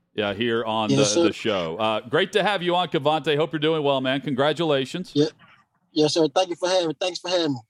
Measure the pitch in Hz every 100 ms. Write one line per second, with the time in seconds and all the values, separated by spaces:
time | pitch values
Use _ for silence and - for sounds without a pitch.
0 | _ - 104 98 120 117 110 110 107 139
1 | 135 170 170 - 113 98 80 87 110 110
2 | 113 151 190 208 185 196 175 175 175 160
3 | 143 156 151 147 160 160 151 160 139 135
4 | 131 139 143 123 143 151 165 139 131 -
5 | - 143 151 - - _ _ _ _ -
6 | 151 170 156 190 185 165 180 185 165 147
7 | 185 170 180 180 160 127